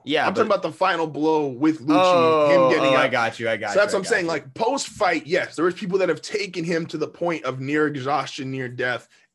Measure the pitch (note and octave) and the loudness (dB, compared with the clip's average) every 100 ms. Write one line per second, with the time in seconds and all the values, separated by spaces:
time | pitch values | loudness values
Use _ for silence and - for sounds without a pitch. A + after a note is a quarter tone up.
0 | C3 D3 C3 G3 A3 G3 F3+ D3 F#3+ E3+ | -4 0 0 0 0 0 -2 -2 0 0
1 | D#3+ C#3+ D#3 D#3 D3 A#2+ D#3 D3+ B2+ E3+ | -4 -2 0 2 0 0 0 0 0 4
2 | F#3 F3+ D#3+ D#3 D3 C#3 C3 D#3 C3+ C3 | 6 6 4 4 6 6 6 4 4 4
3 | C3 B2 A2+ A2 A2+ A2 G#2 G#2 G#3 G3+ | 2 2 0 -2 -4 -2 0 2 2 0
4 | F#3 G#3+ E3 D#3+ C#3 - A3+ C#4 - - | 0 0 0 -4 -6 -4 -2 -2 -6 0
5 | F#3+ E3+ C#3 E3+ A#2+ - F3 F3 G3 F#3+ | 0 0 0 -2 -2 -2 -2 -2 -4 0
6 | F3+ D3+ - G#3 G3+ F3+ E3 E3 E3 D#3+ | 0 -2 -4 -6 -6 -6 -4 -4 -4 -6
7 | D3+ - F3 D#3+ C3 C3 C3 D3+ D3+ C#3+ | -8 -4 -4 -2 -6 -6 -4 0 0 -2
8 | B2+ D3 C3+ - C3 C3 B2+ B2 B2 A#2 | -4 -4 -4 -10 -8 -8 -8 -6 -4 -4
9 | - _ _ | -8 _ _